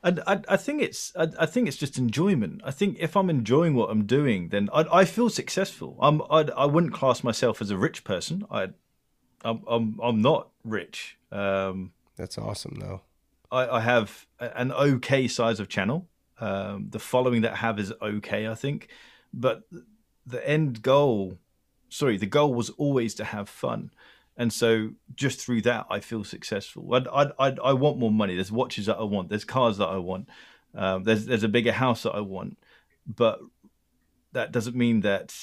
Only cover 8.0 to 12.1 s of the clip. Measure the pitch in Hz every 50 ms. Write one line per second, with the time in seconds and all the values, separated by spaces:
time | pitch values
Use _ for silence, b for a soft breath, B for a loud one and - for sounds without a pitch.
8 | - - 104 87 82 - 156 190 208 - - 110 95 95 - _ _ _ _ _
9 | _ _ _ _ _ _ _ _ - 113 117 113 - - 117 117 117 110 107 107
10 | 113 120 120 110 107 131 165 - - _ _ _ _ 117 110 101 85 - - -
11 | - - - _ _ _ - 101 101 98 98 98 95 95 92 95 92 92 _ _
12 | _ _